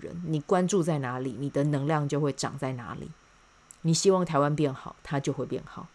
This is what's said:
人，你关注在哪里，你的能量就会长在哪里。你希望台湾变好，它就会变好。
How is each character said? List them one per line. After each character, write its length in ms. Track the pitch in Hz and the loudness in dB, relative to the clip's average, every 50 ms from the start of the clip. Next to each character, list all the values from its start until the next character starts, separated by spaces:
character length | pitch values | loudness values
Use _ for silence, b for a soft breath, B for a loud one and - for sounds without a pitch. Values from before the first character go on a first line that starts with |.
人， 200 | - - - 170 175 160 | -10 -10 -10 -8 -4 -2
你 120 | 160 151 | -2 -2
关 260 | 143 - 202 180 180 175 | 2 2 4 4 4 4
注 160 | 214 196 160 | 4 2 2
在 160 | 170 160 147 | 2 0 0
哪 200 | 135 123 123 127 | -2 -4 -4 -4
里， 160 | 131 135 113 104 | -4 -4 -4 -4
你 100 | 143 143 | -6 -2
的 140 | - 143 143 | 0 2 2
能 220 | 151 147 139 139 147 | 2 2 2 2 2
量 200 | 160 151 147 143 | 0 0 0 0
就 120 | 147 143 | 0 0
会 120 | 151 143 | 0 0
长 260 | 135 - - 117 - 139 | 0 -2 -4 -4 -4 -4
在 160 | - 131 131 | -4 -4 -4
哪 200 | 123 117 98 - | -6 -8 -10 -10
里。 140 | - 143 - 160 - _ _ _ _ _ _ _ _ _ _ - - | -10 -10 -12 -14 -18 _ _ _ _ _ _ _ _ _ _ -20 -4
你 120 | - 165 165 | 2 2 2
希 180 | 160 - 196 | 4 6 6
望 140 | 190 185 180 | 6 6 2
台 120 | 170 165 139 | 2 2 2
湾 180 | 143 147 151 | 2 2 2
变 180 | 151 151 139 131 | 2 2 0 0
好， 220 | - - 123 - - - | -4 -10 -14 -14 -14 -8
它 160 | - 147 139 | -4 -4 -2
就 120 | 139 - | -2 -2
会 140 | 135 - 123 | -2 -2 -4
变 180 | 110 127 - - | -4 -6 -8 -8
好。 220 | - - - - - B | -10 -14 -14 -16 -16 B